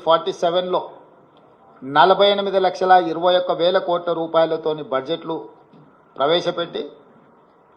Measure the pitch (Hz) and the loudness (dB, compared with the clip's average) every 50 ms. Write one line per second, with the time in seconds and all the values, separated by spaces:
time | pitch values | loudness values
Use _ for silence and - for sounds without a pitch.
0 | - 160 165 165 160 190 185 - 180 170 170 185 180 180 180 151 - - - - | 0 2 2 2 0 -2 -6 -4 -2 -2 0 -2 -2 -2 -4 -4 -4 -6 -12 -20
1 | - - _ _ _ _ _ _ _ _ _ _ _ - - - 127 131 143 151 | -20 -20 _ _ _ _ _ _ _ _ _ _ _ -20 -20 -18 -10 0 4 6
2 | 165 190 190 180 202 202 202 202 202 196 185 196 190 180 180 - 185 185 185 180 | 6 6 6 6 4 2 2 0 -2 -2 0 0 0 0 0 0 4 6 6 6
3 | 175 165 156 165 170 180 180 180 180 180 175 156 165 180 185 190 185 170 175 175 | 4 2 -2 -2 0 2 2 2 0 -2 -2 0 0 0 0 0 0 -2 -4 -4
4 | 175 175 170 165 165 165 165 165 165 160 160 160 160 160 156 151 147 139 135 131 | -2 -4 -4 -4 -4 -2 0 2 2 2 0 -2 -4 -4 -6 -6 -6 -6 -6 -4
5 | 131 127 127 127 131 156 165 156 - - - - _ _ - - - _ _ _ | -4 -4 -8 -8 -8 -8 -10 -10 -10 -14 -20 -20 _ _ -20 -20 -20 _ _ _
6 | _ _ - - 135 151 165 175 - 170 - 170 170 160 - - - - - - | _ _ -6 -4 -2 0 0 0 -2 -4 -6 -6 -6 -8 -8 -10 -10 -12 -14 -20
7 | - _ _ _ _ _ _ _ _ _ _ _ _ _ _ | -20 _ _ _ _ _ _ _ _ _ _ _ _ _ _